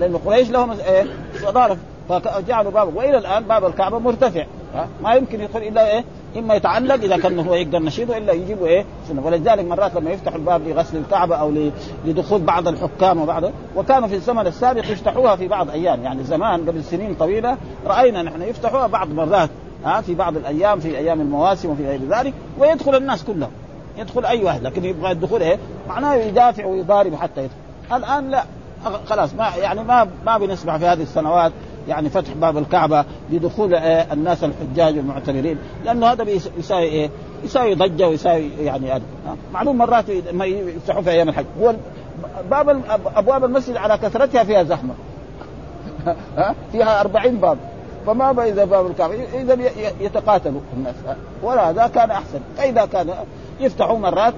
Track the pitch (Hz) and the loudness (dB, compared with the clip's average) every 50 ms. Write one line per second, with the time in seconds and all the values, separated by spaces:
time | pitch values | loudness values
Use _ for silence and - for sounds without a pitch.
0 | 175 180 170 165 - 196 214 247 254 220 240 247 247 233 220 202 - 185 190 190 | 0 0 0 0 0 4 4 4 4 4 2 0 0 0 -2 -4 0 4 4 4
1 | 208 269 - - - - - - 202 202 202 247 247 214 190 165 - - - - | 4 2 -4 -12 -12 -12 -10 -6 -2 0 2 4 4 4 2 -2 -6 -16 -18 -12
2 | - - 175 175 - 220 180 196 175 208 247 226 202 202 185 214 208 170 151 202 | -6 -2 -2 -2 -2 -2 -4 -4 -2 -2 0 0 0 2 2 2 2 2 0 -2
3 | 254 285 285 240 196 185 190 220 226 202 220 214 190 175 - - 190 185 220 233 | 0 2 2 2 2 2 -2 0 2 2 2 2 2 2 2 0 0 0 0 -2
4 | 226 247 226 - 262 233 170 165 147 - - - - - - 135 165 170 - - | 0 0 2 2 2 2 2 0 -6 -6 -10 -16 -14 -10 -8 -8 -8 -8 -8 -4
5 | 196 214 233 262 262 - 226 214 208 202 - 226 214 202 208 226 220 214 208 233 | 2 4 4 4 2 0 -6 -6 -6 -6 -6 -6 -6 0 2 4 4 4 4 0
6 | 247 - - - - - - 220 233 220 214 196 175 175 185 226 254 262 277 247 | -2 -4 -12 -18 -16 -12 -10 -4 0 2 2 4 4 2 2 2 2 2 2 2
7 | 214 190 185 170 175 185 180 175 156 180 175 175 180 147 165 170 160 156 - 214 | 4 2 2 4 2 2 2 0 0 2 2 2 2 0 0 0 0 0 -2 -2
8 | 240 233 233 220 214 202 170 170 185 185 214 196 180 160 170 190 202 - - - | -2 -2 -2 -2 0 0 0 0 0 -4 -4 0 2 4 4 4 2 0 -8 -14
9 | - - 156 139 135 160 170 165 151 233 220 202 175 175 175 185 202 185 180 175 | -10 -8 -6 -4 -2 0 0 2 4 4 4 4 2 0 0 0 0 0 0 -2
10 | 156 160 190 185 - 180 165 165 151 175 175 165 151 160 147 165 165 - 160 160 | -2 -2 -4 -4 -4 -6 -6 -2 0 0 0 0 0 -2 -2 -2 -2 -2 -2 -6
11 | 139 - 196 180 175 170 170 151 151 151 147 151 151 147 143 - - - - - | -2 0 2 2 2 2 2 2 0 0 0 0 0 -2 -2 -6 -10 -12 -12 -6
12 | - 160 160 180 165 - 208 202 156 170 170 175 170 175 160 - 180 156 - - | -4 -2 -2 0 0 2 2 2 2 2 2 2 2 0 -2 -2 -4 -4 0 2
13 | 185 190 180 165 156 156 165 165 165 202 - - - - - 185 190 - 269 262 | 4 4 4 2 0 -2 -2 -2 -2 -4 -4 -6 -12 -8 -4 -2 2 4 4 4
14 | 240 196 202 190 156 233 240 226 202 175 165 - 240 254 254 - - 202 214 175 | 4 2 -2 -4 -2 -2 0 0 0 -2 0 0 2 2 2 0 -2 -4 -4 -2
15 | - 214 - 240 262 226 196 175 185 175 208 190 175 139 135 156 175 175 160 127 | -2 -2 2 4 4 4 4 4 0 -2 -2 -2 -2 -2 -2 -2 0 0 0 0
16 | 117 131 135 131 135 - - - - 226 180 170 165 170 165 160 147 - 175 175 | -2 -4 -6 -6 -4 -2 -2 0 0 0 0 0 0 -2 -4 -4 -4 -6 -6 -6
17 | 208 208 175 180 180 175 202 226 220 247 262 - - - - - - 202 190 226 | -4 -4 -2 -2 0 0 0 0 0 -2 -2 -4 -6 -12 -12 -6 -2 0 4 6
18 | 262 247 214 180 170 156 151 160 175 220 233 - - 226 240 269 262 208 196 202 | 6 6 4 2 -4 -6 -6 -8 -6 -8 -6 -4 -2 0 0 2 0 2 0 0
19 | 185 156 151 156 160 151 202 190 165 143 - - - - - - - 147 180 220 | -2 -2 -2 -2 0 2 4 4 2 2 -2 -8 -18 -18 -14 -6 -2 -2 0 0
20 | - 180 175 165 185 170 156 156 120 135 151 156 190 208 208 180 151 165 151 131 | 0 -2 -2 -2 -2 -2 -2 -4 -4 -4 -2 2 2 2 2 2 0 -4 -4 -2
21 | 151 170 165 156 151 143 147 143 165 190 196 180 190 165 147 143 147 135 139 131 | 0 0 0 0 0 0 0 2 2 2 2 0 -2 -4 -4 -4 -2 -4 -4 -2
22 | 131 139 190 233 262 277 262 - - - - - 277 302 330 269 - 277 269 262 | -2 0 0 0 0 -2 -4 -8 -12 -8 0 4 4 4 4 4 2 4 4 4
23 | 269 269 240 - - 240 208 160 127 107 - - - - - - - - - 202 | 4 2 -4 -4 -4 -4 -4 -4 -4 -6 -8 -12 -18 -18 -18 -18 -18 -16 -14 -12
24 | 220 - - 247 233 254 254 233 196 175 147 127 117 127 - 190 180 185 185 156 | -10 -6 -4 0 0 2 2 2 2 2 0 0 -2 -4 -4 -4 -2 -4 -4 -2
25 | 165 185 180 160 180 151 214 226 165 160 185 208 - - - - - - 185 220 | -2 -2 -2 0 -2 0 0 2 2 2 2 0 -2 -10 -14 -12 -10 -8 -6 -2
26 | 277 294 285 240 220 214 190 247 240 247 - 208 202 190 190 190 175 170 202 202 | 0 2 2 2 2 2 4 6 6 6 4 2 -2 -4 -2 -2 2 4 4 4
27 | 202 185 156 143 170 165 - 143 135 127 - - - - - - - - 240 254 | 4 2 0 -4 -6 -6 -6 -6 -8 -8 -8 -14 -18 -18 -18 -14 -8 -4 -4 -2
28 | 220 220 277 294 269 269 269 254 - - - - - - - - - 220 202 208 | -2 0 -2 -2 -2 0 0 0 0 -2 -6 -18 -18 -18 -12 -8 -8 -6 -6 -6
29 | - - 220 - - - - 202 226 202 - - - 185 190 208 220 226 247 247 | -4 -2 0 0 0 0 0 -2 -2 -2 -2 -2 -2 -2 -2 -2 2 4 4 4
30 | 220 185 175 - - 220 226 214 202 190 190 170 - 165 156 151 170 175 175 160 | 4 2 0 -4 0 2 2 2 2 0 -2 -4 -4 -2 -2 2 4 4 2 2
31 | 156 - - 160 156 151 170 175 165 165 - - - - - - - - 156 156 | 0 -2 -2 0 0 4 4 4 4 2 0 -4 -14 -14 -14 -12 -8 -6 -4 -2
32 | 151 147 - 190 - - 143 151 165 160 151 151 147 147 - 180 160 151 156 147 | -2 0 0 -2 -2 -2 -2 0 0 2 2 0 0 2 2 2 4 4 4 2
33 | 143 - - - - - 160 175 165 170 - - 214 190 175 165 160 165 165 165 | 2 0 -4 -14 -6 -4 -2 -2 -2 -2 0 0 2 2 2 2 4 4 4 4
34 | 165 151 151 147 156 180 170 - 170 147 135 - 160 135 131 170 165 156 151 151 | 2 2 0 -2 0 0 0 0 -2 -4 -4 -4 -8 -4 2 2 4 4 2 0
35 | 131 139 135 139 - 147 135 135 135 165 156 139 - - - - - 226 240 240 | -2 -4 -6 -6 -4 -4 -2 -2 -2 -2 -4 -4 -8 -12 -14 -6 -2 -2 0 2
36 | 226 233 247 220 220 208 202 180 - 180 147 170 165 - 190 180 170 160 151 156 | 4 2 2 2 0 -2 -2 -2 -2 -6 -8 -8 -4 -2 0 0 0 0 0 0
37 | 151 147 - - - - - - - - - 262 247 220 190 151 185 196 160 151 | -2 -2 -6 -10 -14 -16 -14 -10 -6 -2 0 2 2 2 4 4 2 2 4 4
38 | 185 170 160 147 - 185 170 165 151 143 143 147 151 143 131 135 131 131 131 127 | 4 4 4 2 2 2 2 2 0 -2 -4 -4 -4 -2 -2 -4 -4 -2 -4 -4
39 | 113 - - - - 143 160 - - - - - 233 285 269 240 233 226 240 233 | -6 -8 -14 -14 -12 -12 -12 -12 -12 -8 -4 -2 0 2 4 4 4 4 4 2
40 | 208 208 202 180 170 175 170 180 190 190 190 202 190 175 160 165 - 196 180 - | 2 2 -2 -4 -4 -4 -4 -2 -2 -2 -2 -4 -4 -6 -8 -6 -4 -2 -2 0
41 | 170 180 165 170 165 156 147 156 143 - - 160 214 233 226 214 - - - - | 2 4 4 4 4 4 2 -2 -4 -6 -2 2 4 4 4 2 -4 -14 -16 -16
42 | - - - - - - - 190 180 180 269 285 294 294 285 262 240 - 214 202 | -16 -16 -14 -12 -12 -12 -10 -6 -2 0 2 2 4 4 2 2 2 -2 -2 -2
43 | - 190 - 220 196 233 269 269 262 240 254 269 254 254 240 214 190 214 214 202 | -2 0 0 2 2 4 4 4 4 2 2 0 -2 -2 -4 -2 2 2 2 2
44 | 220 202 - 226 277 262 - 240 220 190 214 196 170 147 170 131 127 127 120 - | 0 0 0 2 2 2 4 2 4 4 4 4 4 4 0 -2 -4 -8 -10 -10
45 | - - - - - - - - - - - - - - - - - 143 151 - | -14 -16 -16 -16 -16 -16 -16 -16 -16 -16 -16 -16 -16 -16 -16 -14 -14 -14 -10 -6
46 | - 170 165 - - - - 147 185 202 302 - - - - 226 220 220 214 202 | -4 -4 -4 -4 -6 -6 -2 -2 0 0 -2 -6 -8 -4 0 2 4 4 4 4
47 | 208 202 190 214 202 254 247 208 185 170 151 127 - - - - - - - - | 2 2 2 2 2 2 2 4 2 2 2 2 -4 -12 -16 -16 -16 -16 -14 -6
48 | - 208 220 247 262 269 262 240 233 220 202 202 202 180 196 190 185 180 170 - | -2 0 0 2 2 2 2 2 2 2 2 2 2 4 4 4 2 2 0 -2
49 | 170 160 202 233 254 - - 262 262 247 262 247 247 247 240 214 214 202 175 - | -2 -2 -2 -4 -6 -6 -6 -2 0 2 2 2 2 -2 -2 -4 -6 -6 -6 -4
50 | 196 202 - 208 - 214 208 180 175 156 131 143 147 - 135 123 131 123 123 - | -4 -4 -2 0 2 4 2 2 2 0 -6 -6 -8 -10 -8 -8 -6 -8 -8 -10
51 | - - - - - - - - 185 226 262 240 190 160 165 214 233 233 - - | -10 -10 -10 -10 -12 -16 -12 -8 -4 0 2 2 2 2 2 2 2 2 4 2
52 | 233 220 226 202 - - - - - - - - 285 269 233 226 208 - - 190 | 2 2 2 -2 -6 -6 -10 -10 -10 -10 -6 -2 0 2 2 2 2 2 2 -2
53 | 175 165 185 - - - - - - - - - 269 254 - - 196 180 233 220 | -2 -2 -4 -8 -10 -12 -14 -18 -18 -16 -6 -2 -2 0 0 0 0 0 0 0
54 | 202 180 170 196 214 233 208 | 0 0 2 2 2 2 2